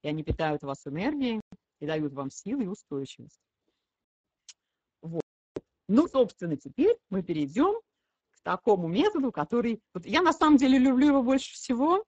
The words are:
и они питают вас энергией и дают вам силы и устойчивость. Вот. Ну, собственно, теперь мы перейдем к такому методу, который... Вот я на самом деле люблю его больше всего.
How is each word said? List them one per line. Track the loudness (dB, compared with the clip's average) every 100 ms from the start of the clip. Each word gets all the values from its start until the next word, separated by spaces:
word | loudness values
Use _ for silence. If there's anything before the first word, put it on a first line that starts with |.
и | -6
они | -6
питают | -4 -4 -2 -4
вас | -6 -10 -8
энергией | -6 -4 -2 -4 -4 -10 -20 _ _
и | -6
дают | -4 -4
вам | -6 -10
силы | -10 -8 -6 -6
и |
устойчивость. | -8 _ -10 -10 -14 -20 _ _ _ _ _ _ _ _ _ _ _ -20 -20 _ _ _ _
Вот. | -10 -8 -10 _ _ -14 _ _ 0
Ну, | 2 2
собственно, | 0 -2 -2 -8 -8
теперь | -8 0 0 0 _
мы | -8
перейдем | -4 -4 -4 0 0 0 _ _ _ _ _
к | _
такому | -6 -4 0 0 0
методу, | 0 0 0 -4
который... | -4 -2 -2 -2 -4 _
Вот | -14 -4
я | 2
на | 2
самом | 2 6 6
деле | 6 6
люблю | 4 4 4
его | 4
больше | 2 0 -2
всего. | -14 -6 0 2 2